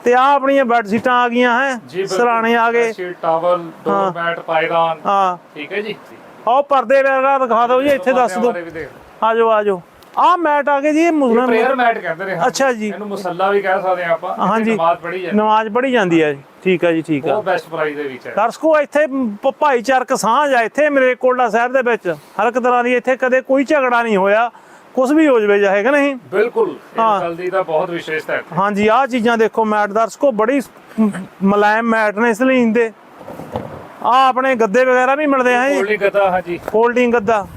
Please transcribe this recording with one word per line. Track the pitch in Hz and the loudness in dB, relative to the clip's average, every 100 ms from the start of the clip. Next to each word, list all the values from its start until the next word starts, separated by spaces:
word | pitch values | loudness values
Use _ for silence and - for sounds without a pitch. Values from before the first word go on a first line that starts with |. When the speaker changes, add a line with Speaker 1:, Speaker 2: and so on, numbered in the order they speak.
Speaker 1:
ਤੇ | - | 2
ਆਹ | 247 262 285 | 2 4 2
ਆਪਣੀਆਂ | 269 277 254 | 2 0 2
ਬੈੱਡ | 240 214 | 0 0
ਸ਼ੀਟਾਂ | 220 254 | -2 0
ਆ | 247 247 | 2 0
ਗਈਆਂ | 233 247 233 | 0 0 2
ਹੈ, | 277 247 127 | -2 -4 -10
Speaker 2:
ਜੀ, | 170 | -8
ਬਿਲਕੁਲ। | 190 269 | -4 0
Speaker 1:
ਸਰਾਣੇ | 240 233 226 233 | 0 0 2 2
ਆ | 233 | 2
ਗਏ। | 233 | 0
Speaker 2:
ਬੈੱਡ | 233 214 | -2 -4
ਸ਼ੀਟ, | 180 180 | -10 -6
ਟਾਵਲ, | 165 165 175 175 170 160 - | -2 0 0 0 -2 -10 -4
Speaker 1:
ਹਾਂ। | 196 196 | -2 -2
Speaker 2:
ਡੋਰ | 170 | -2
ਮੈਟ, | 170 165 | -6 -6
ਪਾਇਦਾਨ। | - 165 160 165 165 156 160 | -4 -2 0 0 0 -2 -2
Speaker 1:
ਹਾਂ। | 196 190 175 - - | 0 0 -2 -12 -16
Speaker 2:
ਠੀਕ | 143 | -10
ਹੈ | 196 | -8
ਜੀ। | 214 190 - - - - - | -8 -12 -16 -20 -20 -8 0
Speaker 1:
ਆਹ | 254 | 0
ਪਰਦੇ | 285 277 220 277 | 2 0 2 2
ਵਗੈਰਾ | 269 269 269 277 | 2 0 0 0
ਦਿਖਾ | 262 226 240 | 0 0 2
ਦਿਓ | 254 | 2
ਜੀ, | 277 | 2
ਇੱਥੇ | 269 269 | 0 0
ਦੱਸ | 262 240 | 0 0
ਦਿਓ। | 185 | 0
Speaker 2:
ਪਰਦਿਆਂ | 233 | -2
ਬਾਰੇ | 190 | -4
ਵੀ | 170 | -10
ਦੇਖ | 165 143 | -12 -14
ਲਓ। | - - - 220 | -16 -20 -4 -2
Speaker 1:
ਆ | 226 | 2
ਜਾਓ, | 226 | 2
ਆ | 214 | 2
ਜਾਓ। | 208 185 - - - - | 0 -4 -6 -20 -12 0
ਆਹ | 285 359 | 2 2
ਮੈਟ | 320 294 277 | 2 0 0
ਆ | 277 | 0
ਗਏ | 285 | 0
ਜੀ, | 302 | 2
ਇਹ | 339 | 2
Speaker 2:
ਇਹ | |
Speaker 1:
ਮੁਸਲਿਮ | 320 262 226 254 | 2 2 2 2
Speaker 2:
ਪ੍ਰੇਅਰ | 233 247 262 | 0 0 2
ਮੈਟ | 240 220 | 0 0
ਕਹਿੰਦੇ | 180 160 190 | -6 -8 -6
ਨੇ, | 175 | -2
ਹਾਂ। | 247 | -2
Speaker 1:
ਅੱਛਾ | - 269 | 0 -2
ਜੀ। | 240 214 | 0 -4
Speaker 2:
ਇਹਨੂੰ | 185 208 | -6 -8
ਮੁਸੱਲਾ | 196 185 175 196 | -8 -8 -2 0
ਵੀ | 202 | 0
ਕਹਿ | 196 190 | 0 -2
ਸਕਦੇ | 185 180 170 | 0 -2 -2
ਹਾਂ | |
ਆਪਾਂ। | 165 - 208 202 | -2 -4 -4 -2
Speaker 1:
ਹਾਂ | 220 | 0
ਜੀ। | 220 | 0
Speaker 2:
ਨਮਾਜ਼ | 214 165 170 | 0 0 -2
ਪੜ੍ਹੀ | 165 180 | -4 -8
ਜਾਂਦੀ। | 175 208 | -2 0
Speaker 1:
ਨਮਾਜ਼ | 214 214 220 | 2 2 0
ਪੜ੍ਹੀ | 214 269 | -2 0
ਜਾਂਦੀ | 247 185 165 | 0 2 2
ਹੈ। | 151 139 - - | 2 -2 -10 -8
ਠੀਕ | 185 180 175 | -2 0 2
ਆ | |
ਜੀ, | 165 | 0
ਠੀਕ | 156 151 143 | -2 -4 -2
ਆ। | |
Speaker 2:
ਬਹੁਤ | 139 185 | -2 -2
ਬੈਸਟ | 175 160 | -4 -4
ਪ੍ਰਾਈਸ | 160 156 147 | -6 -6 -4
ਦੇ | |
ਵਿੱਚ | 143 127 127 | -10 -10 -8
ਹੈ। | 120 | -2
Speaker 1:
ਦਰਸ਼ਕੋ, | 226 - 311 311 | -2 0 2 2
ਇੱਥੇ | 285 285 302 | 2 0 0
ਭ-, | 269 247 202 277 - | -2 -4 -4 -6 0
ਭਾਈਚਾਰਕ | 302 254 220 262 254 262 | 0 0 2 0 0 -2
ਸਾਂਝ | 202 240 294 | 0 0 2
ਆ | 254 | 2
ਇੱਥੇ | 220 - 302 | 0 0 0
ਮਲੇਰਕੋਟਲਾ | 285 254 247 254 254 247 | 2 2 2 0 2 2
ਸ਼ਹਿਰ | 208 247 | 2 0
ਦੇ | 262 | 0
ਵਿੱਚ। | 247 226 180 | 0 -2 -4
ਹਰ | 151 - - 220 | -8 -10 -2 -2
ਇੱਕ | 240 | 0
ਤਰ੍ਹਾਂ | 240 247 | 0 0
ਦੀ | 240 247 | 2 0
ਇੱਥੇ | 240 262 | 0 -2
ਕਦੇ | 254 254 | 2 0
ਕੋਈ | - 269 | 2 0
ਝਗੜਾ | 269 302 254 240 | 2 0 2 0
ਨਹੀਂ | 233 208 | 2 0
ਹੋਇਆ, | 196 214 233 - - - - | 2 2 0 -4 -20 -20 -10
ਕੁਛ | - 254 | -2 2
ਵੀ | 302 311 | 4 4
ਹੋ | 247 | 4
ਜਾਵੇ | 208 202 | 4 2
ਚਾਹੇ, | 202 196 | 4 2
ਕਿ | 208 | 2
ਨਹੀਂ? | 285 277 269 | 2 0 -4
Speaker 2:
ਬਿਲਕੁਲ। | 160 185 233 226 202 | -6 -2 -2 0 -2
ਇਹ | 135 - - | -4 -12 -2
Speaker 1:
ਹਾਂ। | 226 202 | 0 0
Speaker 2:
ਗੱਲ | 175 170 | -2 -6
ਦੀ | 180 | -4
ਤਾਂ | 185 | -4
ਬਹੁਤ | 180 156 175 | -2 -2 -2
ਵਿਸ਼ੇਸ਼ਤਾ | 170 160 156 151 | -6 -6 -8 -4
ਹੈ। | 143 - 165 | -8 -6 -2
Speaker 1:
ਹਾਂ | 196 | -2
ਜੀ, | 202 214 | 0 2
ਆਹ | 220 269 | 2 0
ਚੀਜ਼ਾਂ | 247 220 233 | 0 0 2
ਦੇਖੋ, | 220 - 220 | 0 0 -2
ਮੈਟ | 214 208 | 0 -2
ਦਰਸ਼ਕੋ, | 202 226 - 285 | -2 -4 0 -2
ਬੜੀ | 214 220 277 226 - - - | 0 0 0 -4 -16 -16 -2
ਮ-, | 220 185 190 - | -2 -2 -14 -2
ਮੁਲਾਇਮ | 196 202 208 214 233 | 0 2 2 2 0
ਮੈਟ | 226 214 196 | 0 0 0
ਨੇ | 240 | -2
ਸਲੀਨ | 208 254 262 233 | 0 2 2 2
ਦੇ। | 220 226 - - - - - - - - - - - | 2 -2 -4 -20 -20 -20 -16 -12 -10 -10 -16 -20 -8
ਆਹ | - 254 269 | 0 2 4
ਆਪਣੇ | 247 262 254 | 2 0 0
ਗੱਦੇ | 220 214 262 | 2 2 2
ਵਗੈਰਾ | 247 254 277 | 2 2 0
ਵੀ | 302 | 0
ਮਿਲਦੇ | 269 247 247 | 2 2 2
ਆ | 262 | 2
ਜੀ। | 285 | 0
Speaker 2:
ਫੋਲਡਿੰਗ | 196 214 | 0 0
ਗੱਦਾ, | 202 196 196 | 0 2 2
ਹਾਂ | 185 | 0
ਜੀ। | 175 175 - | -4 -8 -2
Speaker 1:
ਫੋਲਡਿੰਗ | 214 233 240 247 | 0 2 2 2
ਗੱਦਾ। | 240 214 226 180 | 0 0 -2 -2